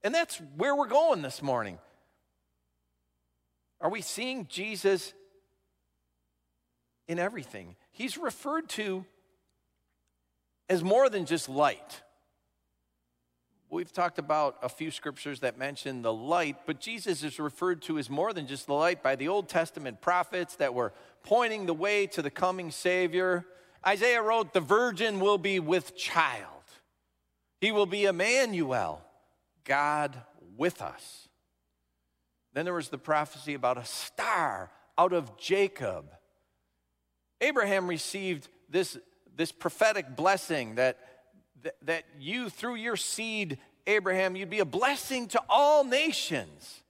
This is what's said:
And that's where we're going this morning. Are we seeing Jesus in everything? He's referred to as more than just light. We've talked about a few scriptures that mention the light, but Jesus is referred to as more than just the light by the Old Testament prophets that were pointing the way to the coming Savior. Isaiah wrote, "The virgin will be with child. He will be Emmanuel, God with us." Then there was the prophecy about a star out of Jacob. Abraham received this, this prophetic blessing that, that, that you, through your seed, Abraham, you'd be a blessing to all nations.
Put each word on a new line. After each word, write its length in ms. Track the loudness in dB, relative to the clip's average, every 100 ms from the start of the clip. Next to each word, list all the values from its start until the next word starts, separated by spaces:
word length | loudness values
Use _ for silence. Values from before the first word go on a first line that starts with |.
And 120 | 0 0
that's 240 | -2 -6 -12 -2
where 180 | 2
we're 140 | 2 4
going 340 | 4 4 2
this 200 | -2 -4
morning. 380 | -2 0 -2 -10 _ _ _ _ _ _ _ _ _ _ _ _ _ _ _ _ _ _ _ _
Are 80 | -4
we 120 | -4
seeing 460 | -8 -6 -6 -6 -8
Jesus 640 | -8 -8 0 2 2 -2 -18 _ _ _ _ _ _ _ _ _ _ _ _ _ _ _ _ _ _ -8
in 100 | -2
everything? 560 | -2 -4 -12 -14 -16 -20 _
He's 260 | -10 -8 -6
referred 520 | -6 -6 -4 -4 -4
to 340 | -6 -4 -4 -8 _ _ _ _ _ _ _ _ _ _ _ _ _ _ _ -2
as 120 | 0
more 260 | 4 6 6
than 160 | 2 -2
just 240 | -2 -2
light. 540 | 2 2 2 -12 -20 _ _ _ _ _ _ _ _ _ _ _ _ _ _ _ _ _
We've 220 | -8 -6
talked 280 | -2 -2 -2
about 380 | -2 0 0 -2
a 80 | -10
few 220 | -6 -8
scriptures 480 | -6 -10 -10 -10 -4
that 180 | -4 -4
mention 460 | -8 -6 -8 -2
the 100 | -2
light, 440 | -2 0 0 0 -4 -8
but 140 | -8
Jesus 440 | -8 -8 -4 -4
is 160 | -4 -6
referred 420 | -8 -2 -2 -2
to 160 | -2 -4
as 120 | -4
more 240 | -2 -2
than 140 | -2 -8
just 200 | -10 -2
the 60 |
light 280 | 2 2 2
by 140 | 0 0
the 120 | 0
Old 220 | -2 0
Testament 500 | -2 -2 -6 -12 -4
prophets 560 | 0 2 0 -4 -6 -2
that 180 | 0 0
were 180 | -2 -4 -20 _
pointing 420 | 2 4 4 0 -2
the 80 |
way 320 | 0 2 2 0
to 140 | -2
the 100 | -6
coming 380 | 0 0 0 -8
Savior. 760 | -2 2 2 2 0 0 0 -4 -20 -20 _ 0
Isaiah 360 | 2 4 4
wrote, 320 | 4 2 2
"The 80 | 0
virgin 580 | 4 4 4 2 0 2
will 200 | 4 4
be 200 | 2 0
with 380 | 2 0 0 -8
child. 680 | 0 2 2 0 -10 -18 -20 -20 _ _ _ _ _ _ _ _
He 120 | 0
will 160 | 2 2
be 180 | 2 2
Emmanuel, 1000 | 2 2 4 2 0 0 0 -2 -6 -14 _ _ _ _ _ -2
God 500 | 0 2 0 -2 -6 -20 -20 -20 -2
with 260 | -2 -2
us." 460 | -12 -12 -20 -20 -20 _ _ _ _ _ _ _ _ _ _ _ _
Then 100 | -6
there 100 | -2
was 140 | -4 -6
the 100 | -10
prophecy 560 | 0 0 0 -8 -8
about 240 | 0 0 0
a 60 |
star 880 | -4 -10 -10 -4 0 2 0 -2 -10 -16 _ 4
out 140 | 4
of 240 | 4 -2 -10
Jacob. 720 | 0 2 2 0 -6 -6 -12 -20 _ _ _ _ _ _ _ _ _ _ _ _
Abraham 460 | 2 2 2 2 0
received 600 | -4 -6 -6 -4 -4 -8 _ _
this, 280 | -2 -2 -6 _ _ _ -6
this 160 | -6
prophetic 640 | -2 -6 2 2 2 -4 0
blessing 600 | 2 2 0 -4 -2 2
that, 220 | 2 0 -16 -20 _ _ _ _
that, 140 | -12 -8
that 220 | -4 -4 -6 -14
you, 320 | -6 -4 -6
through 260 | -6 -6 -4
your 200 | -4 -4
seed, 640 | -4 -4 -4 -4 -4 -8 -12 _ 0
Abraham, 500 | 2 2 2 0 -2
you'd 140 | -4
be 100 | -2
a 60 | 0
blessing 600 | 2 2 0 -2 -4 0
to 160 | -2 4
all 340 | 6 8 6
nations. 960 | 6 2 2 -2 -2 -4 -6 -14 -20 -20